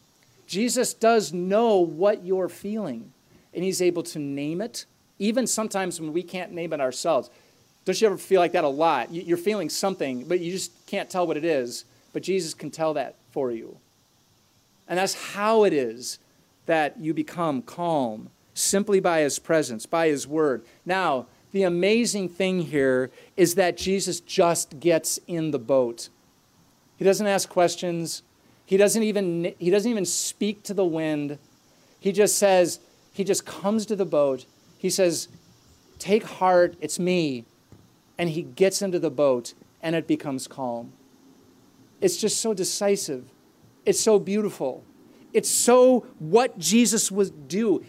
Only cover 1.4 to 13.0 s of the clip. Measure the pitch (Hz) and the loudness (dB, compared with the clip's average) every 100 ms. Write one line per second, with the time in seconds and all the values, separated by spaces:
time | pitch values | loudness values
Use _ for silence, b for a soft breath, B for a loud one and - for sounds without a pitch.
1.4 | 185 202 233 196 170 156 202 214 180 190 | 0 2 4 4 2 2 0 0 -2 -4
2.4 | 180 - 202 220 180 117 - _ b b | -4 -8 -8 -6 -6 -8 -12 _ b b
3.4 | b - 185 175 180 170 165 160 143 139 | b -6 -4 0 0 0 -6 -8 -8 -6
4.4 | 147 170 - - - _ _ _ 202 233 | -6 -6 -8 -10 -16 _ _ _ -2 0
5.4 | 247 - 220 196 185 165 156 160 180 185 | 0 -2 -2 -4 -4 -6 -6 -6 -6 -10
6.4 | 170 175 170 156 131 127 175 143 - b | -10 -8 -6 -2 -2 -2 0 0 0 b
7.4 | b b b _ - 185 214 185 - 190 | b b b _ -4 2 2 2 2 4
8.4 | 170 175 151 139 165 139 117 165 - 170 | 4 2 0 2 2 2 -2 -8 -2 -2
9.4 | 202 214 156 - 196 185 143 127 139 180 | 0 -2 -4 -2 -4 -2 -4 -6 -2 -2
10.4 | 170 185 - - - 202 165 190 175 151 | -2 -6 -10 -14 -10 -8 -6 -2 -2 0
11.4 | 165 147 123 117 - b b 156 160 190 | 0 0 -2 -8 -16 b b -10 -2 -2
12.4 | 160 - 156 - 160 151 | -4 -8 -12 -4 -2 -2